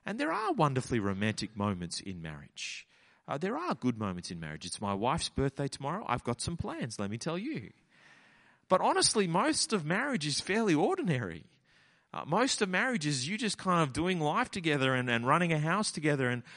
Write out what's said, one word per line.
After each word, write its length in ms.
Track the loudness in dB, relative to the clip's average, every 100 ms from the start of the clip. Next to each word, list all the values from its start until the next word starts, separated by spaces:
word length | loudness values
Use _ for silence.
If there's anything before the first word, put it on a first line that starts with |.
And 140 | -8 -4
there 140 | -2
are 200 | -2 0
wonderfully 480 | 2 2 2 0 0
romantic 560 | 0 0 0 0 -4 -2
moments 440 | -2 -2 -4 -8
in 200 | -8 -10
marriage. 680 | -10 -12 -14 -12 -12 -12 -16 _ _ _ -8
Uh, 100 | -4
there 180 | -4 -4
are 180 | -4
good 240 | -2 -2 0
moments 340 | -2 -4 -8
in 80 | -8
marriage. 260 | -8 -8 -10
It's 140 | -6
my 140 | -4
wife's 340 | 0 0 0 -2
birthday 400 | -2 -2 -2 -6
tomorrow. 360 | -6 -6 -6 -4
I've 160 | -4
got 160 | -2 -4
some 160 | -4 -6
plans, 420 | -6 -6 -8 -6
let 100 | -6
me 100 | -4
tell 200 | -6 -6
you. 320 | -6 -8 -10 -16 _ _ -20 -20 -20 _ _ _ 2
But 120 | 4
honestly, 480 | 4 4 4 4 4
most 440 | 4 4 2 2
of 120 | 0
marriage 420 | 2 0 0 -2 -2
is 140 | -2
fairly 340 | 0 2 4
ordinary. 680 | 4 4 2 0 0 -2 -8 -14 _ _ _ _ _ _
Uh, 100 | -10 -2
most 340 | 2 2 0
of 80 | 0
marriage 380 | 0 0 0 0
is 200 | -2 -2
you 120 | -2
just 180 | -2 -2
kind 240 | 2 4
of 140 | 2
doing 260 | 2 0 2
life 300 | 2 2 0
together 420 | -2 0 4 4
and, 140 | 2 2
and 180 | 2 4
running 260 | 4 4
a 60 | 2
house 320 | 2 0 0
together 380 | 0 0 2 2
and 140 | 0 -4